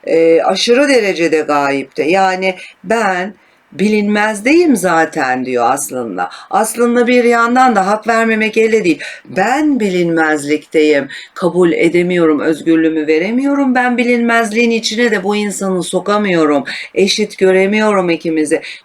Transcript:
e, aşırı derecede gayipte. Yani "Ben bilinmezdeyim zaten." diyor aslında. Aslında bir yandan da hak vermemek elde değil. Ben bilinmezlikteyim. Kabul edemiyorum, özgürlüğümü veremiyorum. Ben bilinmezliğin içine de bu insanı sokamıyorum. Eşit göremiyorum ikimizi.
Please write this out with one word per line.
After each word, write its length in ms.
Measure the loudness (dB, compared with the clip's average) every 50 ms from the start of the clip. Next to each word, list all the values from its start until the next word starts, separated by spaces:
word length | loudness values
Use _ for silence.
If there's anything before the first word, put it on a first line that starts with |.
| -4
e, 380 | 0 0 2 4 4 4 4
aşırı 480 | 2 0 -2 -2 2 2 2 2 4 2
derecede 520 | 2 2 2 0 -2 -2 -2 0 0 -2
gayipte. 640 | 0 0 0 0 0 0 -2 -4 -6 -8 _ -4 -2
Yani 520 | 0 2 2 2 0 0 -2 -4 -4 -4 -6 -12 -20 -20 _ -6
"Ben 500 | -4 -2 0 0 -2 -2 -4 -6 -8 -12 _ _ _ _ _ _ _
bilinmezdeyim 1040 | -6 -2 0 0 0 0 0 0 0 0 0 -2 -2 -2 0 2 4 4 4 4 2
zaten." 720 | 2 0 0 2 0 0 0 -2 -4 -2 -2 -2 -4 -4
diyor 200 | -4 -2 0 0 0
aslında. 600 | 0 -2 -4 -8 -8 -8 -8 -6 -6 -6 -6 -8 -8 -18 -12 -4
Aslında 580 | -2 -2 -2 -2 -2 -2 0 0 2 2 2
bir 160 | 2 2 2 4
yandan 520 | 4 2 2 2 2 2 2 4 4 4
da 120 | 2 0
hak 200 | 0 -2 -2 -2
vermemek 500 | -2 0 0 0 0 0 0 -2 -2 0
elde 260 | 0 0 2 2 2 2
değil. 160 | 0 -2 -2 -4 -16 -16 -18 _
Ben 540 | -8 -4 -2 0 0 0 0 0 0 0 0
bilinmezlikteyim. 1300 | 0 0 0 0 0 0 0 0 0 0 0 -2 -2 -2 -2 -4 -4 _ 0 2 4 4 2 2 0 -4 -12 -18 -18 -18 _
Kabul 380 | -4 -4 -2 2 2 2 2
edemiyorum, 680 | 2 2 0 2 2 0 0 0 0 2 2 2 2 2
özgürlüğümü 680 | 0 -2 -2 -2 0 0 2 2 2 0 0 -2 -2
veremiyorum. 680 | 0 0 0 0 -2 -2 -2 0 0 0 0 0 0 0
Ben 220 | 0 0 0 0
bilinmezliğin 760 | 0 0 0 0 0 0 0 0 0 0 0 0 0 0 2
içine 400 | 0 -2 -4 -4 -2 0 0 0
de 120 | 0 -2 -2
bu 120 | -2 -2
insanı 480 | -2 -2 -4 -4 -4 -4 -2 -2 -4 -4
sokamıyorum. 800 | -2 -4 -4 -2 -2 -2 -2 0 0 2 2 2 2 0 0 -2 -4 -10 -12 -14 -6 _
Eşit 440 | 0 0 0 0 -2 -4 -6 -2
göremiyorum 720 | 0 2 2 4 4 2 2 0 0 0 2 0 0 0 0
ikimizi. 520 | -2 -2 -2 -4 -2 -2 0 0 -2 -4 -4 -10 -18 -18 _